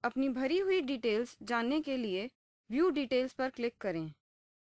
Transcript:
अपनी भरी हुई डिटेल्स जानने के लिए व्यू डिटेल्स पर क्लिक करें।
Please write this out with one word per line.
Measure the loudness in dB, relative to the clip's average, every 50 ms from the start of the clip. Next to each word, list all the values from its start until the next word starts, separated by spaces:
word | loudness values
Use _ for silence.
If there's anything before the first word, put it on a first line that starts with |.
| -4
अपनी | -2 0 0 0 0
भरी | 0 0 0 2 2
हुई | 2 2 4 2 2
डिटेल्स | 2 0 -4 0 2 2 2 2 0 -2 -6 _ -6
जानने | -2 0 0 2 2 0 0
के | 0 0 -2
लिए | -2 -2 -2 -2 -2 -4 -6 _ _ _ _ _ _ _ _
व्यू | 0 2 2 4
डिटेल्स | 2 0 0 2 2 2 2 0 -2
पर | -4 -4 -4
क्लिक | -2 -4 -4 -4 -4
करें। | _ -4 -2 -2 -2 -4 -6 -10 _ _ _ _ _ _ _ _ _ _